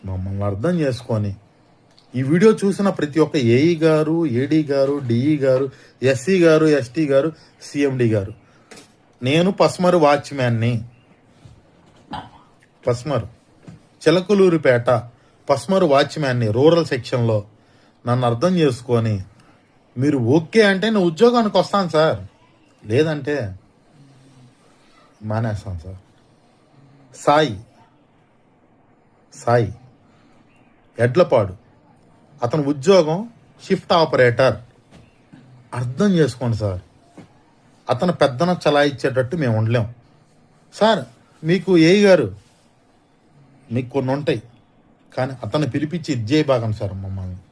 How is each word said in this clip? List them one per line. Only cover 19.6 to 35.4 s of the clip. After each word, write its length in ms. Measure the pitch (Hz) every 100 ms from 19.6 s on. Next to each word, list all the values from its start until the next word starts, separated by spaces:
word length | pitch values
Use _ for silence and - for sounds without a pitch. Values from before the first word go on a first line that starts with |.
| _ _ _ 120
మీరు 160 | 143 143 113 151
ఓకే 260 | 160 226 202
అంటే 160 | 190 208
నేను 100 | 220 175
ఉద్యోగానికి 460 | 156 233 240 214 185
వస్తాను 300 | 175 202 180 160
సార్, 240 | 156 107 92 _ _ _ _ _
లేదంటే 540 | 104 117 160 151 139 143 104 95 _ _ _ _ _ _ 135 131 - _ _ _ _ _ _ _ 107
మానేస్తాను 500 | 110 120 98 98 87
సార్. 160 | 85 95 _ _ _ _ _ _ _ _ _ _ _ -
సాయి, 320 | - 147 151 101 - _ _ _ _ _ _ _ _ _ _ _ _ _ _ _ _ -
సాయి 260 | - 120 101 - - _ _ _ _ _ _ _ _ _ _ -
ఎడ్లపాడు, 560 | 120 123 160 131 95 90 _ _ _ _ _ _ _ -
అతని 180 | 120 156 143
ఉద్యోగం 460 | 147 131 196 151 170 233 - _ _ -
షిఫ్ట్ 260 | 190 - 180
ఆపరేటర్. 540 | 156 135 123 120 131 110 - _ _ - _ _ _ -